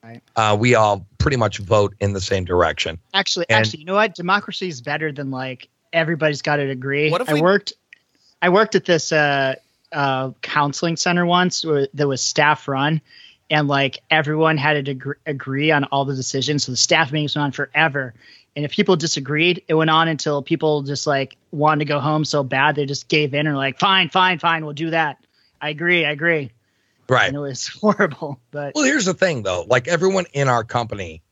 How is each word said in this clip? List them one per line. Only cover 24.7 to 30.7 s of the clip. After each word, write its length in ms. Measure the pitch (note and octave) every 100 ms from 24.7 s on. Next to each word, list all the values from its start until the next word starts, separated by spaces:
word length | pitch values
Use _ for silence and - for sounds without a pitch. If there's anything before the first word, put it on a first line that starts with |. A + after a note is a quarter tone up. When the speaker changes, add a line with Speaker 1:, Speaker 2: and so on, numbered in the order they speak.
Speaker 1:
do 160 | D3 D#3+
that. 280 | E3 D3+ B2+ _ _ _ _
I 80 | D3+
agree, 340 | D3+ E3+ F3
I 60 | D3+
agree." 400 | D3 E3 E3 C3 _ _ _ _ _ -
Speaker 2:
Right. 200 | B2+ G2
Speaker 1:
And 80 | C#3+
it 40 |
was 280 | C#3+ B2+ -
<laughs> 120 | -
horrible. 580 | G#3+ G3+ G3 C3+ D3+ B2+ _
But 240 | C#3+ C#3+
Speaker 2:
Well, 100 | D4+
here's 200 | C4+ D4
the 100 | F#3
thing, 300 | F3 F#3+ C#3
though. 200 | G2 F2+ E2+
Like, 180 | B2 B2+
everyone 400 | E3+ F#3+ F#3+ F3
in 160 | C#3+ C3+
our 160 | A#2+
company 580 | A2+